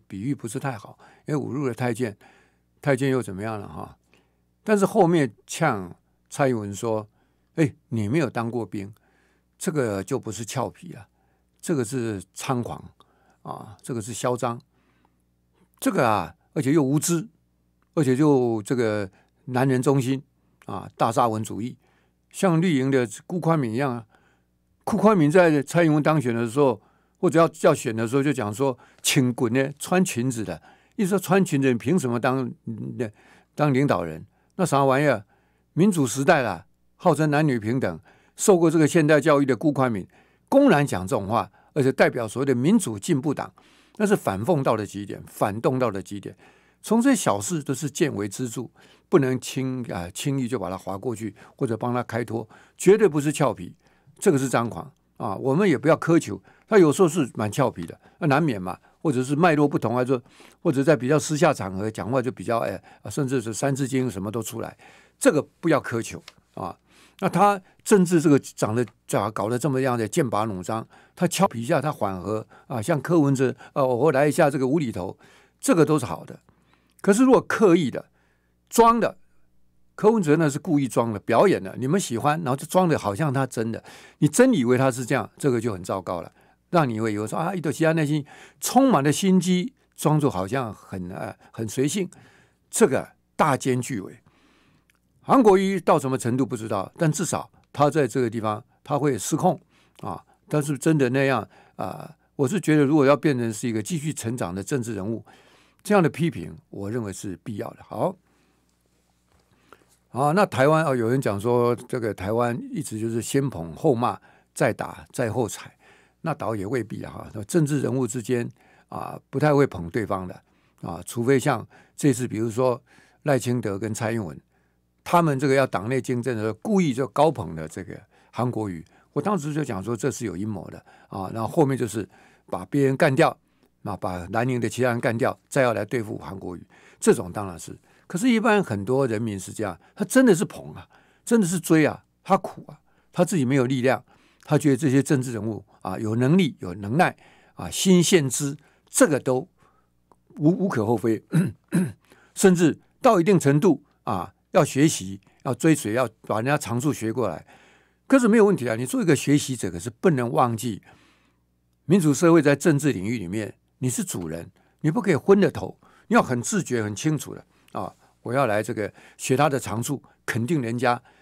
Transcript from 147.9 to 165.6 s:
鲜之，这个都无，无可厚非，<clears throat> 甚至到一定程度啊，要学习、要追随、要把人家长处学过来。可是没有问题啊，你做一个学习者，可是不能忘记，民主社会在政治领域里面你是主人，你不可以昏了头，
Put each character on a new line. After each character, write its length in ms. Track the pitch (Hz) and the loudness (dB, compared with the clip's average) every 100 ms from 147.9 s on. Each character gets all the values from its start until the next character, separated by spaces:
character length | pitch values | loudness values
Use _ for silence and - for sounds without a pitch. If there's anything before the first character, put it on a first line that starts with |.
| 180 | 6
鲜 260 | 160 180 135 | 6 4 2
之， 260 | - 143 147 _ _ _ | -2 -6 -8 _ _ _
这 180 | - 240 | 2 4
个 100 | 127 | 4
都 300 | 131 127 180 _ _ _ _ _ _ _ _ - | 0 -2 -4 _ _ _ _ _ _ _ _ 0
无， 140 | 151 | 2
无 180 | 185 185 | 2 0
可 180 | 117 104 | 0 0
厚 120 | 117 | 0
非， 260 | 117 107 - 160 156 - _ 175 | 0 -2 0 0 0 -4 _ -2
<clears throat> 520 | 156 - _ - _ - | -2 -6 _ -20 _ 2
甚 180 | 196 | 4
至 240 | 170 160 - _ _ | 6 4 0 _ _
到 200 | 254 196 | 4 4
一 20 | |
定 160 | 170 180 | 4 4
程 180 | 143 147 | 4 4
度 240 | 185 135 - _ | 4 2 -2 _
啊， 300 | - 95 85 _ _ | -6 -6 -8 _ _
要 140 | 165 147 | 2 2
学 200 | 135 156 | 2 2
习、 360 | - 92 98 _ _ | 2 -8 -12 _ _
要 100 | 139 | -8
追 200 | 123 165 | 0 2
随、 200 | 156 107 | 2 0
要 160 | 117 120 - - | -2 -4 -6 -6
把 80 | 107 | -4
人 100 | 131 | 0
家 120 | 147 | -2
长 200 | - 120 | -2 -4
处 140 | 147 | -2
学 220 | 117 110 | -4 -4
过 160 | 123 104 | -4 -6
来。 160 | 78 - - _ _ _ _ - | -6 -14 -20 _ _ _ _ 2
可 120 | 269 | 4
是 80 | 233 | 6
没 80 | 233 | 6
有 100 | 233 | 6
问 80 | |
题 140 | 170 120 | 4 -2
啊， 80 | 110 | -4
你 100 | 127 | -2
做 160 | 262 | -2
一 40 | 170 | 2
个 100 | 139 | 2
学 220 | 143 147 | 2 0
习 180 | - 123 | 0 -4
者， 160 | 98 | -6
可 80 | 85 | -6
是 100 | 110 | -10
不 200 | - 196 | -2 0
能 200 | 131 120 | 2 0
忘 280 | 151 123 110 | 0 0 0
记， 240 | 120 95 - - _ _ _ _ _ _ _ _ - | -6 -8 -12 -20 _ _ _ _ _ _ _ _ 2
民 120 | 190 | 4
主 160 | 151 | 4
社 200 | 139 170 | 4 6
会 80 | 165 | 6
在 160 | 143 139 | 6 4
政 200 | 180 143 | 4 2
治 140 | 147 | 2
领 140 | 98 98 | 0 -4
域 120 | 120 | -4
里 120 | 87 | -6
面 240 | 107 101 - _ _ | -6 -8 -12 _ _
你 60 | 127 | -4
是 140 | 120 | -4
主 240 | 190 104 82 | -6 -6 -8
人， 240 | 82 - - _ _ | -10 -12 -20 _ _
你 100 | 151 | -2
不 100 | 208 | 0
可 100 | 202 | 0
以 40 | 143 | 0
昏 260 | - 202 | 4 4
了 80 | 165 | 4
头， 260 | - | 0